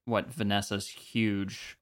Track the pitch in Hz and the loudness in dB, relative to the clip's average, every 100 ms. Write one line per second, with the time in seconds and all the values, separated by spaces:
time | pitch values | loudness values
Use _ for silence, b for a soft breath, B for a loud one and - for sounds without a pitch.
0 | - 110 92 165 104 101 98 101 - - | 0 0 0 -2 2 2 2 -2 -4 -10
1 | - 117 110 101 98 - - - | -4 2 4 2 -2 -6 -12 2